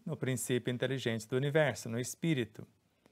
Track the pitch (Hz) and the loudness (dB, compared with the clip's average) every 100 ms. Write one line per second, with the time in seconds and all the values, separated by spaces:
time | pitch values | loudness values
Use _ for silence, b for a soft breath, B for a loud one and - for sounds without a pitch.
0 | - 143 127 127 - 123 120 123 127 135 | -6 -4 -2 -2 0 0 0 0 0 0
1 | 120 113 - 127 143 151 147 - 120 113 | 0 -2 0 0 2 4 4 2 -4 -4
2 | 123 - 165 147 107 - - _ _ _ | -4 -4 0 0 0 -6 -18 _ _ _
3 | _ | _